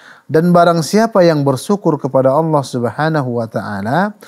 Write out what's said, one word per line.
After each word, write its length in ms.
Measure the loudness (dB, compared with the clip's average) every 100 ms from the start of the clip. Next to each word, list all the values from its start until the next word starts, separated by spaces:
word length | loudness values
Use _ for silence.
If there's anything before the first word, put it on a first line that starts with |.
| -20 -20 -4
Dan 240 | 0 4
barang 320 | 4 4 2 0
siapa 400 | 0 2 4 2
yang 160 | 2
bersyukur 560 | 0 -2 -2 -2 -2 -2
kepada 320 | -2 0 2
Allah 320 | 2 0 -2
Subhanahu 800 | -2 -4 -4 -4 -2 -2 -4 -6
wa 80 | -6
taala, 640 | -8 -8 -8 -4 -2 -2 -6